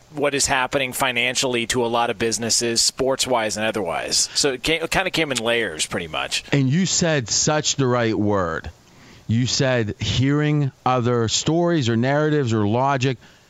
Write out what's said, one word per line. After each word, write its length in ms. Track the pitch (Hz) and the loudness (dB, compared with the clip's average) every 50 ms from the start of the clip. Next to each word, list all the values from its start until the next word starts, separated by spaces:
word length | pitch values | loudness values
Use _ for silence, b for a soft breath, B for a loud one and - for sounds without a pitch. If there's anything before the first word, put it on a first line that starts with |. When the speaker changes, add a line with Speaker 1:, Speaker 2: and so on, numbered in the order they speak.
| - - 156 | -14 -12 -4
Speaker 1:
what 200 | 151 143 143 139 | -2 0 0 0
is 120 | 139 - | 0 0
happening 480 | - 147 131 127 127 - 143 135 127 123 | 2 2 2 2 0 0 -2 -2 -2 -2
financially 720 | - 135 131 123 120 120 127 127 - - 127 123 117 117 110 | -2 -2 0 0 0 0 0 0 0 0 0 0 0 0 0
to 180 | - 127 120 | 0 0 0
a 20 | 113 | 0
lot 220 | 117 120 120 120 | 0 0 0 0
of 80 | 113 92 | -2 -2
businesses, 640 | 120 113 110 107 117 113 - - 120 120 117 113 | -2 -2 -2 -2 -2 -2 0 0 0 0 0 0
sports-wise 760 | - - - - 131 131 135 127 - 127 127 117 110 110 - 104 | 0 0 0 0 0 0 0 0 0 0 0 0 0 -2 -2 -2
and 80 | 107 | -2
otherwise. 640 | 110 101 110 95 82 78 65 62 - - - - - - | -2 -2 -2 -2 -2 -4 -4 -4 -2 -2 -2 -2 -2 -2
So 180 | - - 143 127 | 0 0 0 0
it, 100 | 123 - | -2 -2
came, 200 | 156 160 160 160 | -2 -2 0 -2
it 80 | 165 | -2
kinda 200 | - 180 190 185 | -2 -2 -2 0
came 200 | - 160 160 147 | -2 -2 -2 0
in 60 | 131 117 | -2 -2
layers, 460 | 110 117 117 120 113 95 78 78 - | 0 0 0 0 0 -2 -4 -4 -6
pretty 220 | - - 101 85 80 | -6 -4 -6 -6 -6
much. 380 | 78 67 65 - - - - - - | -6 -6 -6 -4 -6 -8 -4 -2 0
Speaker 2:
And 160 | 143 135 127 | 0 2 2
you 160 | 135 180 190 | 2 2 2
said 440 | - - - 180 165 156 143 117 - | 0 0 0 0 0 0 0 -2 -2
such 460 | - - - 156 151 151 143 - - | -2 0 0 0 0 0 0 -2 -2
the 120 | - 135 123 | 0 0 2
right 280 | 123 123 117 113 107 90 | 2 2 2 0 0 0
word. 200 | 104 104 104 98 90 82 80 64 - 80 - - - B B B B B B B B - | 0 2 2 2 0 0 -2 -6 -8 -10 -14 -18 -20 B B B B B B B B -2
You 200 | 110 117 127 113 | 0 0 0 0
said 480 | - - 143 131 127 120 110 104 - - | 0 0 0 2 2 0 0 -2 -4 -6
hearing 720 | - 104 - - 131 139 143 147 151 147 151 147 143 131 - _ _ | -6 -2 0 2 2 2 2 2 2 2 2 0 0 -2 -4 _ _
other 420 | 127 127 127 117 120 123 120 113 107 | 0 2 2 2 2 2 2 2 0
stories 600 | - - - - 156 170 175 170 170 160 127 113 | 0 0 0 0 0 2 2 2 2 2 2 2
or 80 | 117 113 | 2 2
narratives 560 | 123 135 139 147 151 156 151 151 139 117 113 | 2 2 2 2 2 2 2 2 2 2 2
or 140 | 110 104 101 | 2 2 2
logic. 500 | 110 123 131 139 143 135 127 139 127 - B B B B B B | 2 2 2 2 2 2 0 -2 -2 -4 B B B B B B